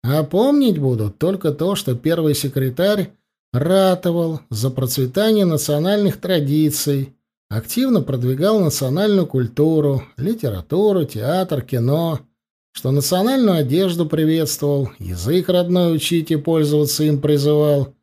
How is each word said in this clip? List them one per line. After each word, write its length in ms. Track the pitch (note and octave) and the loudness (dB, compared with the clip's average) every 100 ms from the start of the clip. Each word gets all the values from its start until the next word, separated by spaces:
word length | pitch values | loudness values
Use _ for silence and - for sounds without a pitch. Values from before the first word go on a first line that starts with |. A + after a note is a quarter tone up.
А 200 | A#2+ D3+ | 0 -2
помнить 540 | D3+ F#3 C4 D4 B3+ E3 | 0 0 2 4 2 2
будут 400 | C3+ A#2 G#2+ - | 0 0 -4 -2
только 340 | E3 F#3+ E3 | -2 0 -4
то, 220 | C#3+ E3+ | -2 -2
что 220 | G3+ - A#2+ | -2 -4 -2
первый 400 | D#3 E3 D#3 C#3+ | -2 0 0 0
секретарь 760 | C#3+ C#3 C3 B2+ F#3+ G#3 F3 _ _ _ _ | -2 -2 -4 0 0 0 -4 _ _ _ _
ратовал 880 | B2 E3 F#3+ F#3+ F3+ F3+ E3+ E3 D#3 - | -4 2 4 4 2 0 0 -2 -4 -8
за 180 | A2 C3 | -4 -4
процветание 760 | B2+ B2+ C3 B2+ F#3+ A3 G#3+ F#3 | -2 -4 -2 -2 0 2 4 2
национальных 760 | D#3 D3+ D3 F3 G#3 G3+ - | 0 0 0 2 2 0 -2
традиций, 920 | F3+ F3 C#3 D3+ D#3 C#3+ D3 C#3 C3+ _ _ _ _ | -2 0 2 2 2 0 -2 -2 -4 _ _ _ _
активно 520 | G#2+ - - C4 G#3+ | -8 -4 -2 2 0
продвигал 580 | C3+ C3 B2 C3 F#3+ A3 | 0 -2 -2 0 2 2
национальную 680 | E3 - C3 D3+ G#3 G3 D#3 | 0 0 -2 0 2 2 0
культуру, 800 | C3+ A#2+ - D#3 D#3+ D3 C3+ - - | -2 -2 0 2 2 2 -2 -4 -6
литературу, 880 | D#3 A3+ C3 F#2 - E3 G#3+ F#3+ D3 | -4 -4 -4 -6 -4 0 2 2 -2
театр, 580 | G#2+ A#2 F3+ F3+ C#3+ | -4 -2 -2 -2 -4
кино, 560 | - B2+ A#2 D3+ E3 D#3 - _ _ _ _ | -4 -2 0 0 0 -4 -10 _ _ _ _
что 200 | - B2+ | -6 0
национальную 680 | C#3+ C#3+ F3+ A3 C4+ A3 E3+ | 0 0 0 2 2 2 2
одежду 480 | B2+ D#3 F#3+ E3+ D#3 | 2 0 0 0 -2
приветствовал, 840 | D#3 D#3 D#3+ D3+ - C#3+ C#3+ C3 - | 0 2 0 -2 -2 -2 -2 -4 -8
язык 500 | F2+ F2+ F#2+ F3 F3+ | -10 -6 -2 0 2
родной 460 | F3+ F3 F3+ F3 D#3+ | 0 2 2 2 0
учить 340 | - E3+ D#3 | 0 -2 0
и 60 | D#3 | -2
пользоваться 680 | C#3+ E3 D3 D3+ D3 - | 0 0 2 2 0 0
им 160 | D3+ C#3+ | 0 0
призывал. 760 | D3 D3 C#3+ D3+ D3+ C#3+ C3 _ | 2 2 2 2 2 2 -2 _